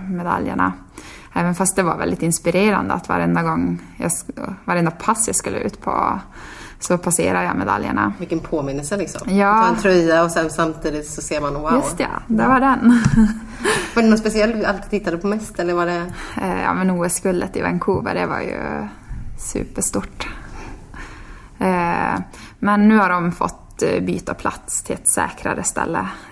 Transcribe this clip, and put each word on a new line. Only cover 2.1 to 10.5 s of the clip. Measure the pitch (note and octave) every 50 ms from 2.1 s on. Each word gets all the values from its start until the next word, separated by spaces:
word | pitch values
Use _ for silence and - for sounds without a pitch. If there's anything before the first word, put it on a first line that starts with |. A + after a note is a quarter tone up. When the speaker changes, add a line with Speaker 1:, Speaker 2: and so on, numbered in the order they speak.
| - -
Speaker 1:
inspirerande | - E3+ E3 - - E3+ F3 F3+ G#3 A3 G3 - - G2 -
att | F3 - -
varenda | F#3 - - E3+ - E3+
gång | E3 E3 D#3+ - F2 F3 - E3+ - - -
jag | - - E3+
sk-, | - - - - - - - G3 F#3+ - -
varenda | - F3 F3 E3+ E3
pass | E3+ - - - A3+ - -
jag | - -
skulle | - - - - -
ut | - G3+ - -
på | - - - - - - - F#3+ - - - - - - - - - - - -
så | - - F3+ F3
passerar | - F3+ E3 - E3+ F#3 F#3 F3+
jag | F3+ F3 F3
medaljerna. | F2+ G2 G2 G2 G#2 - A#2 - G#2 G#2 G2+ - -
Speaker 2:
Vilken | F3 - F3 E3
påminnelse, | - - E3+ D#3 C#3 C#3 C3+ C#3+ D3 - G3+
liksom. | G3+ E3 - - - - - F#3+
Speaker 1:
Ja. | G3+ G3+ G3+
Speaker 2:
Att | G#3+ A3 A3+
ha | A#3 A#3
en |
tröja | A3 - G3 F#3 F3 E3 E3 D#3+ E3 E3+
och | E3+
sen | E3+ E3+ E3 D#3